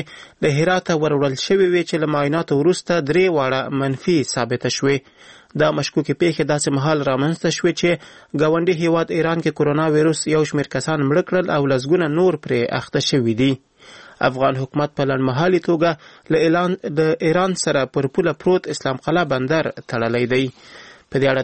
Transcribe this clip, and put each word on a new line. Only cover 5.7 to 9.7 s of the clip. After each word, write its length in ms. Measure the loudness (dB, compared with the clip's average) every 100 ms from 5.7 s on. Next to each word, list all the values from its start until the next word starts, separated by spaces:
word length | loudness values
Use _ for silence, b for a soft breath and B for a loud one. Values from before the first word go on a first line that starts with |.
| 0
مشکوکې 340 | -2 -2 -2 0
پیښې 220 | 0 0 -2
داسې 180 | 0 0 0
مهال 260 | 0 0 0
رامنځته 400 | 0 0 0 -2 0
شوې 160 | -2 0
چې 100 | 0 0 B B B 0
ګاونډي 340 | 2 2 2 0
هیواد 280 | 2 0 0
ایران 280 | 0 0 0
کې 100 | -2 0
کرونا 280 | 0